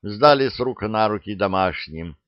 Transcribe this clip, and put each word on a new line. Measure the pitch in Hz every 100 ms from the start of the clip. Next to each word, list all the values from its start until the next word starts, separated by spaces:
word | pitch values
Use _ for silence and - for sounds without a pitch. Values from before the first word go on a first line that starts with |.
сдали | 101 104 143 143 135
с | -
рук | 127 120
на | 104 110 107
руки | 104 101 101
домашним. | 98 95 92 87 - 78 82 78